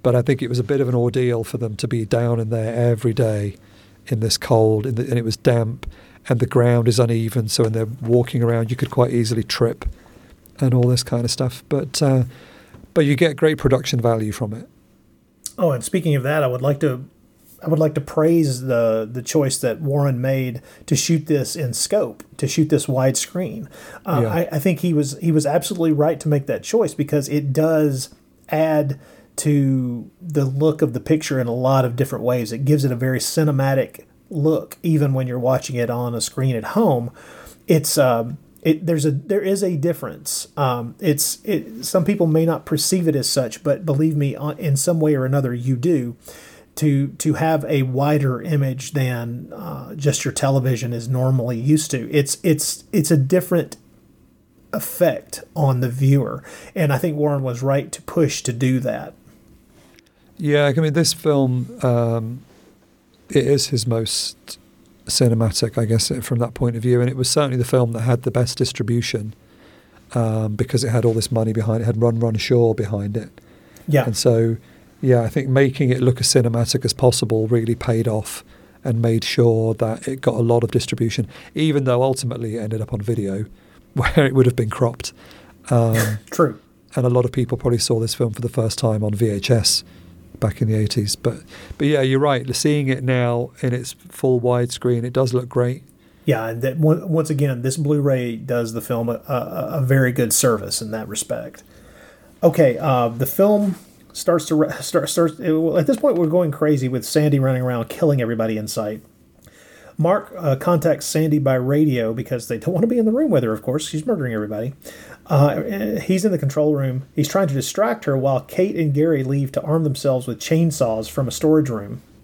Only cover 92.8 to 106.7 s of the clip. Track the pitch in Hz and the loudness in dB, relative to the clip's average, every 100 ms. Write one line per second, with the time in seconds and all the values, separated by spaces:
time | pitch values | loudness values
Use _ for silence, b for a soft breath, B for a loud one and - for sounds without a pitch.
92.8 | 135 127 123 127 120 120 120 - 127 123 | 0 -2 0 0 2 0 -4 -4 -4 -4
93.8 | 120 - - - 135 127 120 123 123 123 | -6 -14 -20 -2 2 2 2 2 0 -2
94.8 | 123 120 120 123 131 123 123 127 123 123 | 0 0 0 0 0 0 -2 0 0 -2
95.8 | - _ b b - 120 113 113 131 131 | -12 _ b b -2 0 0 -4 -4 0
96.8 | 156 160 190 160 156 151 143 123 131 131 | 2 2 0 -2 0 0 0 0 -4 -2
97.8 | 147 147 139 131 123 113 131 120 113 113 | 0 2 2 0 -2 -6 -4 -2 -2 -6
98.8 | - 120 117 117 - 127 - - - 165 | -6 -4 -2 -6 -4 -6 -4 -8 -6 -2
99.8 | 127 135 127 123 120 - 131 110 101 - | 2 4 2 2 0 2 2 0 -2 -8
100.8 | 110 110 107 104 - 60 - - - B | -8 -8 -8 -8 -6 -8 -10 -16 -20 B
101.8 | B B B B B _ 175 - 143 120 | B B B B B _ 0 4 4 4
102.8 | 156 127 117 117 135 - 202 208 202 180 | 0 2 2 -2 -6 2 4 4 2 -4
103.8 | B B - - - 170 - 156 151 - | B B -18 -6 0 0 2 0 0 -2
104.8 | - 170 143 - 165 156 175 156 160 170 | -2 -2 -2 0 0 0 -2 0 2 2
105.8 | 160 262 294 180 165 170 170 143 151 | 2 2 2 2 2 2 0 0 2